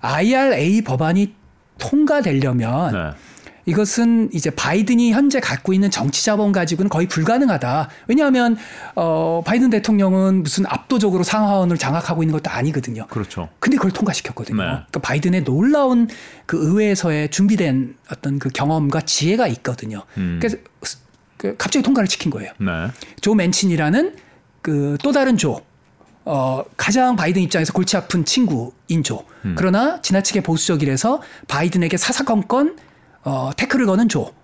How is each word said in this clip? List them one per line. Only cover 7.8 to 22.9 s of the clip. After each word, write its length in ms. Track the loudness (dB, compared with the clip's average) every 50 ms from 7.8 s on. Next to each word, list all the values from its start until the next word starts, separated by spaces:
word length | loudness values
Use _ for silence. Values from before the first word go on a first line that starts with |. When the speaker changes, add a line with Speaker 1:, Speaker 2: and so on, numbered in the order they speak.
| -2 -4 -8 -20 -4 0
Speaker 1:
왜냐하면, 500 | 2 2 4 4 4 4 4 2 2 0 -4 -16 -18 -18 -18 -10 -4
어, 460 | -2 0 0 0 0 0 0 0 -2 0
바이든 240 | 0 2 2 4 4
대통령은 760 | 4 2 2 2 2 4 4 4 4 4 4 4 2 2 0
무슨 220 | 0 0 -2 -2 -2
압도적으로 560 | -2 -6 -4 _ 0 2 2 2 2 0 0
상하원을 540 | 0 0 2 2 2 2 2 2 2 0 0
장악하고 460 | -2 -2 -2 -2 -2 -4 -2 -2 0
있는 100 | 0 0
것도 180 | -2 -4 -4
아니거든요. 560 | -4 -2 -2 -2 -2 -4 -6 -6 -8 -10 -10 -8
Speaker 2:
그렇죠. 400 | -6 -6 -6 -6 -8 -10 -10 -10 _ _
Speaker 1:
근데 180 | 0 0 2 2
그걸 140 | 2 0
통과시켰거든요. 680 | 0 0 -2 -2 -2 -4 -8 -10 -12 -12 -10 -6 -4 -4
Speaker 2:
네. 60 | -2 -2
Speaker 1:
그러니까 320 | -4 -6 -8 _ -8 -8
바이든의 460 | -4 -4 -4 -2 0 0 0 0 0
놀라운 640 | 0 0 2 2 2 4 4 4 4 4 2 2 0 -2 -10 -18 -20 -20 -18 -8
그 120 | -6 -4 -2
의회에서의 680 | 0 2 2 2 2 2 0 0 0 -2 0 0 -2 -2
준비된 640 | 0 2 2 2 4 2 2 2 0 0 -2 -4 -8 _ _ -14
어떤 260 | -14 -8 -4 -4 -4 -2
그 120 | -4 -4
경험과 500 | -4 -2 -2 0 0 2 0 0 0 -2
지혜가 460 | -2 -2 -4 -2 0 0 2 2 2 0
있거든요. 560 | -2 -4 _ -8 -6 -6 -8 -10 -10 -12 -14 _ -8 -4
Speaker 2:
음. 220 | -4 -4 -2 -2
Speaker 1:
그래서 160 | -2 -2 -4 -4 -10 -20 _ _
스-, 160 | -8 -8 -8 -10 _ _ _ _ _ _ _ _
그 180 | -6 -6 -6 -4
갑자기 260 | -6 -2 0 0 2
통과를 260 | 2 2 2 2 0
시킨 220 | -2 -2 -4 -4
거예요. 200 | -4 -4 -8 -12 -8 _
Speaker 2:
네. 80 | -4 -2 -2 -2 -4 -6